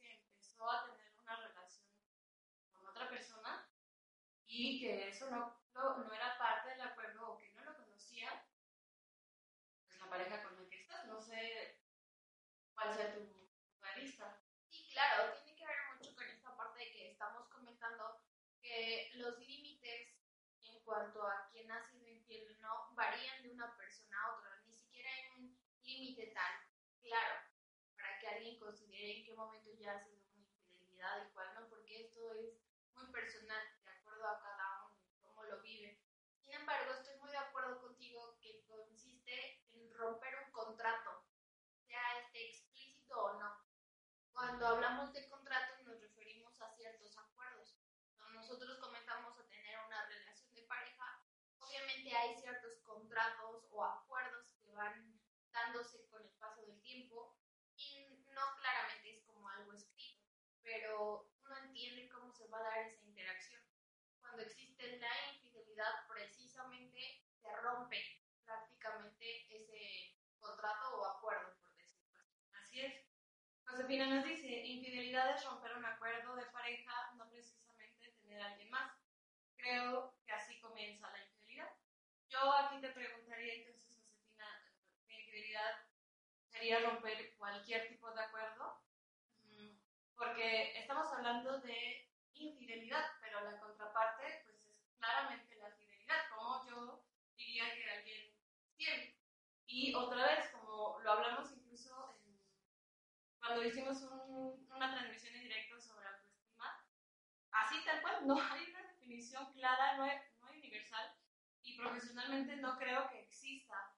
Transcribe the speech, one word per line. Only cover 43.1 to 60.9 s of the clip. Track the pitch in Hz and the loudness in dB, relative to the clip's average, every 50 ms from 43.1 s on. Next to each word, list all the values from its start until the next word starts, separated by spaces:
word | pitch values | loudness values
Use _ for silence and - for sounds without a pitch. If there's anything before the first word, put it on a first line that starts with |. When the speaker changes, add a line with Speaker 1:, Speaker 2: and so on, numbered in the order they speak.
| - - | 2 4
Speaker 2:
o | 202 202 202 202 | 4 4 4 2
no. | 208 208 208 - - _ _ _ _ _ _ _ _ _ _ _ _ _ | -2 -4 -4 -6 -14 _ _ _ _ _ _ _ _ _ _ _ _ _
Cuando | - 247 247 247 247 240 233 | -2 0 2 2 4 6 8
hablamos | 233 233 240 247 254 254 262 277 269 | 8 8 8 8 6 6 4 0 -2
de | - 277 - - | -4 -8 -10 -10
contrato | 277 269 269 277 262 262 262 269 262 262 254 | -12 -12 -2 2 2 2 2 2 -2 -8 -12
nos | 240 226 220 | -14 -14 -14
referimos | 208 208 - 220 214 214 220 226 226 233 233 220 | -14 -18 -20 -18 -18 -18 -16 -16 -18 -18 -14 -12
a | 220 226 226 | -12 -12 -10
ciertos | 233 226 226 220 214 208 208 214 | -12 -12 -12 -12 -14 -16 -18 -18
acuerdos. | 220 220 - _ - 254 254 240 - - - - _ _ _ _ _ _ _ _ | -18 -18 -18 _ -12 -12 -12 -12 -14 -16 -20 -20 _ _ _ _ _ _ _ _
Cuando | 208 214 226 226 226 | -20 -16 -14 -12 -12
nosotros | 226 254 247 254 254 254 254 254 | -10 -8 -8 -8 -6 -8 -8 -8
comenzamos | 247 226 233 233 233 233 226 226 233 240 247 240 | -10 -10 -10 -8 -6 -6 -6 -6 -6 -8 -12 -14
a | 226 - | -18 -18
tener | 220 214 214 214 214 220 220 | -18 -16 -12 -10 -8 -8 -8
una | 220 220 214 208 | -6 -4 -4 -4
relación | 208 202 208 208 202 208 - - - 240 | -6 -8 -12 -14 -16 -18 -20 -20 -20 -20
de | 233 | -14
pareja, | 226 - 247 247 247 247 - 254 254 247 247 - - _ _ _ _ _ _ - | -8 -4 -4 -4 -4 -6 -8 -8 -8 -8 -8 -10 -16 _ _ _ _ _ _ -18
obviamente | 262 269 277 269 277 269 262 262 262 254 240 | -10 -6 -4 -2 -2 -2 -2 -2 -2 2 4
hay | 233 233 233 233 | 4 4 4 2
ciertos | 262 262 247 247 233 233 233 - - | -2 -6 -6 -6 -6 -8 -10 -12 -14
contratos | - 220 214 214 220 220 226 226 226 226 233 226 220 226 226 226 - - | -14 -14 -12 -12 -8 0 4 6 6 6 4 -2 -6 -8 -10 -10 -12 -6
o | 214 208 - | -2 0 0
acuerdos | - - - - - 262 254 254 247 247 240 247 - - _ | 0 0 -2 -6 -4 -4 -2 -2 -2 -6 -10 -12 -16 -20 _
que | - 208 | -20 -12
van | 208 208 208 208 214 226 - - - - _ _ _ _ _ _ | -6 -4 -4 -4 -4 -8 -12 -18 -20 -20 _ _ _ _ _ _
dándose | - 233 233 240 240 240 233 - 240 226 - - | 0 0 2 2 0 -2 -4 -6 -10 -16 -18 -18
con | 220 220 | -18 -18
el | 208 - | -18 -20
paso | - - 220 220 - 226 214 | -14 -12 -12 -10 -10 -12 -14
del | 208 208 208 | -14 -16 -16
tiempo | 220 247 262 254 - 233 226 233 233 - - _ _ _ _ _ _ _ _ | -14 -12 -12 -12 -12 -10 -10 -12 -12 -12 -16 _ _ _ _ _ _ _ _
y | - - 277 277 277 277 277 262 - - 269 269 | -6 -6 -6 -8 -10 -16 -16 -18 -20 -16 -6 0
no | 269 269 277 277 | 2 2 2 2
claramente | - 269 254 247 233 220 220 - - 208 214 | 2 2 4 4 4 2 0 -2 -6 -10 -14
es | 220 - - | -16 -16 -18
como | 220 208 208 208 202 | -20 -18 -12 -8 -8
algo | 202 202 208 208 | -6 -6 -8 -10
escrito, | 208 208 - - _ - - - - _ _ _ _ _ _ _ _ _ | -12 -14 -16 -18 _ -16 -16 -16 -16 _ _ _ _ _ _ _ _ _
pero | - 226 226 220 226 214 | -6 -4 -2 -2 0 0